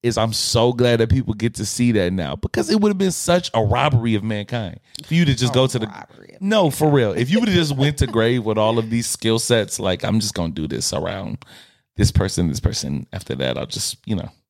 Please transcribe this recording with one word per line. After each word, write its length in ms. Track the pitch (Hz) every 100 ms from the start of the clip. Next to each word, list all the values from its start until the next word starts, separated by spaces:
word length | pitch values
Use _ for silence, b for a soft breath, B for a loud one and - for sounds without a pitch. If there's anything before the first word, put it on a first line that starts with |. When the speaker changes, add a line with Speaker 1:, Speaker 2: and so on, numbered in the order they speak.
Speaker 1:
is 140 | 120 113
I'm 160 | 113
so 380 | 113 - 117 123
glad 280 | 120 123 117
that 100 | 113
people 240 | 131 120
get 220 | 107 113 -
to 100 | 104
see 260 | - 120
that 200 | 107 90
now 220 | 92 73 71
because 340 | - - 320
it 100 | 220
would 100 | 208
have 80 | 190
been 140 | 190
such 380 | 170 - 180 175 113
a 80 |
robbery 500 | 110 123 147 127 117 104
of 80 |
mankind 560 | 107 107 101 120 98 - B -
for 120 | - 165
you 100 | 160
to 80 |
just 180 | 120 123
Speaker 2:
Oh, 20 | 123
Speaker 1:
go 120 | 131
to 120 | 120
the 80 | 110
Speaker 2:
robbery 480 | 87 - - - -
of 60 |
Speaker 1:
No, 280 | 196 214 165
for 200 | - 151
real. 200 | 143 110
If 160 | 87 123
you 80 | 214
would 100 | 233
have 80 | 180
just 180 | 156 139
went 220 | 143 147
to 100 | 135
grave 380 | 113 113 127 107
with 120 | 107
all 180 | 107 117
of 100 | 110
these 160 | 117 117
skill 320 | - 113 113
sets, 400 | - 117 104 -
like, 240 | 95 90 -
"I'm 140 | 110
just 140 | 104 -
gonna 180 | 85
do 140 | - 76
this 260 | 67 -
around 500 | - 85 95 98 - B B B B B -
this 140 | -
person, 360 | - 90 - 87
this 120 | 67
person. 440 | - - 69 71 -
After 240 | 92 - 65
that, 220 | 65 64
I'll 80 | 71
just, 320 | - - - -
you 100 | 101
know 120 | - _